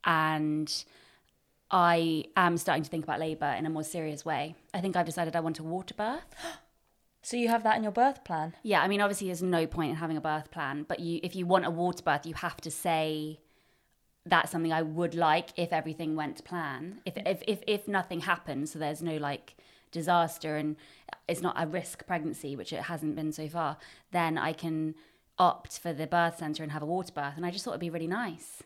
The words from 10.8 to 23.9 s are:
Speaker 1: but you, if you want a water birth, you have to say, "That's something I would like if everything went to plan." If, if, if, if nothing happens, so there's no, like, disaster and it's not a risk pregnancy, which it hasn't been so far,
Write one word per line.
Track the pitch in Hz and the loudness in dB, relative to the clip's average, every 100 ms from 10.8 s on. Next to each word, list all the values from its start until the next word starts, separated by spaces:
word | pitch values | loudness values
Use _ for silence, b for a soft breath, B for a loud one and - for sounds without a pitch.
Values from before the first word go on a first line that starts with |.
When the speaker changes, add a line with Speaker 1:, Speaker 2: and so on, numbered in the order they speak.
| 151 | -6
Speaker 1:
but | 180 | -4
you, | 170 170 | -2 -2
if | 180 | -4
you | 185 175 | -4 4
want | 185 - | 4 4
a | |
water | 165 175 175 | 0 0 0
birth, | - 143 | 0 0
you | 165 | 0
have | 156 170 - | -6 -6 -6
to | 160 | -10
say, | - 180 160 156 156 151 156 _ _ _ _ _ _ _ _ | -4 0 2 2 -2 -6 -10 _ _ _ _ _ _ _ _
"That's | 175 175 - | 4 4 4
something | 165 165 | 0 2
I | 160 | 2
would | 160 160 175 165 | 0 0 0 4
like | 160 160 - - | 6 4 2 -4
if | 170 | 0
everything | 160 156 156 160 | 0 -2 -4 -2
went | 156 147 - | -2 -4 -8
to | |
plan." | - 180 151 135 165 196 | -8 -6 -4 -6 -10 -10
If, | 190 175 196 | -8 -4 -2
if, | 190 - | -2 -2
if, | 208 - | -4 0
if | 208 208 | -2 0
nothing | 196 180 170 | -2 0 -4
happens, | 180 170 - 135 151 | -2 -2 -2 -4 -4
so | 160 | -4
there's | 151 156 | -4 -4
no, | 170 156 | -4 -2
like, | 147 143 - - b b b | -2 -4 -10 -20 b b b
disaster | 165 165 175 165 - 160 151 | -4 4 4 4 0 -4 -2
and | 151 151 B B B - - | -2 -4 B B B -12 -4
it's | 170 | -2
not | 175 - | -2 -2
a | 160 | -2
risk | 175 - - - | -2 -6 -12 -4
pregnancy, | 175 151 - 147 | -4 -4 -6 -8
which | 135 - | -8 -6
it | - | -6
hasn't | - 165 156 151 | -6 -4 -2 -2
been | 156 | -4
so | 151 156 | -4 -6
far, | 170 156 147 B | -2 -2 -4 B